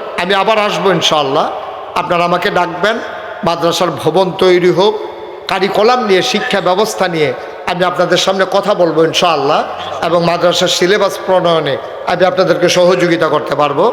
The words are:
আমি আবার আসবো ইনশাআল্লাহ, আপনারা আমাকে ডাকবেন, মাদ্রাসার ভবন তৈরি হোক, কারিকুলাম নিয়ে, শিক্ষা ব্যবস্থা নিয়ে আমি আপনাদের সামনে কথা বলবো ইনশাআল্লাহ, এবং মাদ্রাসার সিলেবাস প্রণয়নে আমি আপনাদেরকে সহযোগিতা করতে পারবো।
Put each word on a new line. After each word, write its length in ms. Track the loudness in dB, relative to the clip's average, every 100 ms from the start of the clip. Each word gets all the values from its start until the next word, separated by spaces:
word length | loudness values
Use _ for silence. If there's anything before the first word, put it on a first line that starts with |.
| -10 -6
আমি 120 | -2
আবার 240 | 0 2 2
আসবো 340 | 0 0 0
ইনশাআল্লাহ, 600 | 0 2 0 0 0 -2 -4 -10 -12 -8 -6
আপনারা 300 | -2 0 2
আমাকে 240 | 0 0
ডাকবেন, 500 | 0 -2 -2 -2 -2 -6 -12 -12 -6
মাদ্রাসার 440 | -4 0 0 0 -2
ভবন 440 | -2 0 2 0
তৈরি 380 | 2 4 4 4
হোক, 300 | 4 2 0 -6 -12 -14 -14 -6
কারিকুলাম 580 | -2 0 2 2 2 2
নিয়ে, 160 | 2
শিক্ষা 400 | 2 -2 -2 -2
ব্যবস্থা 460 | 0 0 0 -2 -2
নিয়ে 260 | 0 -2 -2 -10 -10 -6
আমি 160 | -2
আপনাদের 340 | 0 0 0 2
সামনে 280 | 0 0 0
কথা 220 | 0 0
বলবো 320 | 2 2 2 2
ইনশাআল্লাহ, 580 | 2 2 2 0 0 -2 -6 -10 -6 -2
এবং 200 | 0 0
মাদ্রাসার 420 | 2 2 2 0
সিলেবাস 500 | 2 2 2 0 -2 0
প্রণয়নে 520 | 0 2 0 0 -4 -8 -10 -4
আমি 180 | 0 2
আপনাদেরকে 440 | 2 2 2 2
সহযোগিতা 580 | 4 4 4 2 0 0
করতে 280 | 0 -2 0
পারবো। 360 | 0 2 0